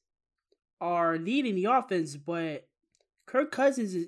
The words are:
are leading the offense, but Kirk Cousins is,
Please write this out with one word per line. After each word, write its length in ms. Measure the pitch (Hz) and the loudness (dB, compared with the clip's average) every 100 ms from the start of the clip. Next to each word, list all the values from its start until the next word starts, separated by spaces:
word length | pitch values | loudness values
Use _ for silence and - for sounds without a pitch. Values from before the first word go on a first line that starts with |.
| _ _ _ _ _ _ _ - | _ _ _ _ _ _ _ -8
are 380 | 175 175 165 165 | -2 2 2 2
leading 380 | 170 269 254 185 | 0 0 0 0
the 100 | 202 | 2
offense, 500 | 254 247 185 156 143 | 2 2 -2 -2 -6
but 520 | 156 170 165 147 - _ _ _ _ _ - | -6 -4 -4 -8 -12 _ _ _ _ _ -2
Kirk 260 | 254 302 | -2 0
Cousins 440 | - 277 262 208 | 2 2 2 -2
is, 120 | 180 | -4